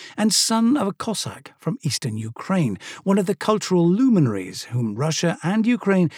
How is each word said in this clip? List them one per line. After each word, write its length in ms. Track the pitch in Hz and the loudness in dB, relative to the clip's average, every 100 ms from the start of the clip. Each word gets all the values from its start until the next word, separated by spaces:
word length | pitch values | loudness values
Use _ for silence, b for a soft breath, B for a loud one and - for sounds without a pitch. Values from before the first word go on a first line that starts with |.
| B B | B B
and 180 | 220 | 0
son 420 | - - 226 226 294 | 2 2 2 2 2
of 120 | - | 0
a 40 | |
Cossack 600 | - - 202 - - - _ | -4 -6 -6 -6 -12 -18 _
from 180 | - 196 | -6 -4
eastern 340 | 147 - 131 107 | -4 -4 -4 -6
Ukraine, 600 | 110 - - 185 143 95 B B | -8 -8 -2 0 0 -2 B B
one 140 | - 196 | 0 2
of 80 | 196 | 0
the 100 | 196 | -2
cultural 520 | - 214 - 180 170 | 0 -2 2 4 4
luminaries 760 | 190 262 214 135 101 90 98 | 4 4 4 4 0 -6 -10
whom 320 | - 123 117 104 | -8 -4 -2 -2
Russia 420 | 151 156 175 - | -2 0 -2 -2
and 200 | 160 214 | -2 0
Ukraine 460 | 220 247 - 190 170 | 2 0 2 2 2